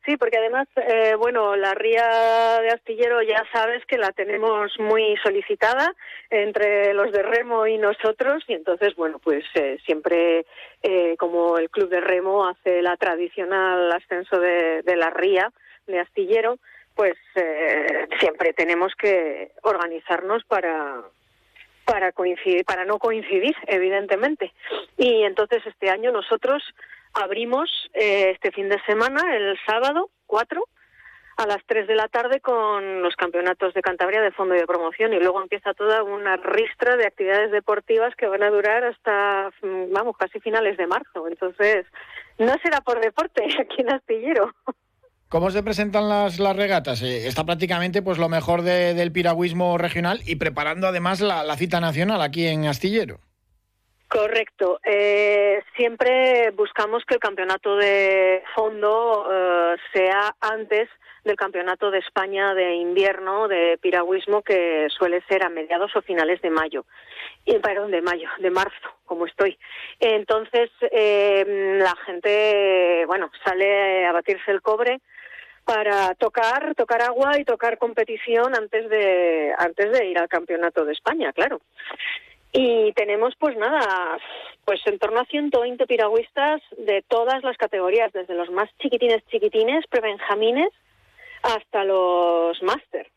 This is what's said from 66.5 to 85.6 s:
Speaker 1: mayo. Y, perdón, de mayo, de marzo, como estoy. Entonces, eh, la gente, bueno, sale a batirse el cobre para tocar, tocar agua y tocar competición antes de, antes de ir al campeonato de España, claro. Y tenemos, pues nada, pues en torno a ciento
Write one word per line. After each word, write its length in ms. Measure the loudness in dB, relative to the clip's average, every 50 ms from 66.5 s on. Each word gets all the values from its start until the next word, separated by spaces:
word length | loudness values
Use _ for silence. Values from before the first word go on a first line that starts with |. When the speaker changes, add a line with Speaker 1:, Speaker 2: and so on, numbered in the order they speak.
Speaker 1:
mayo. 340 | 0 0 -2 -2 -6 -8 -10 _ _ -20 -20 -20 -18 -16 -16 -16 -18 _ _
Y, 140 | 2 2 2
perdón, 320 | 2 0 -2 -2 -2 -2
de 100 | -2 0
mayo, 280 | 0 -2 -4 -4 -6 -10 -8 -2
de 120 | -2 0
marzo, 380 | 2 0 0 -2 -4 -12 -18 -18 -18 _ _
como 220 | -10 -6 -6 -6
estoy. 320 | -6 -2 0 0 0 0 _ -18 -18 -16 -14 -14 -16 -6 _
Entonces, 720 | 0 2 2 0 0 0 -2 -2 -2 0 0 0 0 0 _ _ -4 0
eh, 840 | 2 2 4 4 4 4 4 4 4 4 2 0 -2 -2 0 0 2 2
la 160 | 2 2 2 -2 -8
gente, 1000 | -10 -10 -4 -2 0 2 2 4 4 4 4 4 4 4 4 4 4 4 2 2
bueno, 260 | 0 0 -2 -2 -6 -8 -6 -4
sale 600 | -4 0 2 2 2 4 2 2 2 2 2 2
a 60 | 2
batirse 400 | 0 0 0 0 -4 -2 0 -2
el 100 | -2 0
cobre 380 | _ 0 0 2 2 0 0 -2 _ _ -20 -20 -20 -20 -20 -20 -20 -20 -20 _ _
para 500 | -2 -2 0 0 0 2 2 0 0 0
tocar, 600 | _ -2 0 2 2 0 2 2 0 -2 -4 -2
tocar 260 | -2 0 0 2 2
agua 380 | 2 0 2 2 2 2 2 2
y 40 | 2
tocar 320 | 0 -2 0 0 -2 0
competición 800 | 0 -4 -2 0 -2 -2 -2 -4 -8 -2 0 2 2 2 2 0
antes 340 | -2 -4 -2 -2 -4 -2 0
de, 640 | 0 2 2 4 4 4 4 2 2 2 0 -2 0 0
antes 320 | -2 -2 0 0 0 2
de 160 | 2 2 2
ir 120 | 2 0 -2
al 100 | -2 0
campeonato 560 | -2 -4 -4 -2 -4 -2 -2 -2 0 0 -2
de 80 | -2
España, 400 | -4 -4 _ -4 -2 -2 -4 -4
claro. 280 | -2 -2 -2 -2 -2 -8 _ _ _ -20 -16 -14 -12 -10 -8 -10 -10 -10 -14 -20 -20 _ _ _
Y 400 | 0 2 2 4 4 4 2 2
tenemos, 420 | 2 0 0 0 0 0 0 -2 -2
pues 200 | _ -2 -2 0
nada, 600 | 0 -2 0 0 0 0 0 0 -2 -2 -4 -6 -8 -10 -16 -16 -16 -16 -18 -20 _ _
pues 160 | -4 -4 0 -2
en 120 | -2 -2 0
torno 200 | -2 0 0 -2
a 60 | -2
ciento 360 | _ -4 -4 -2 0 0 0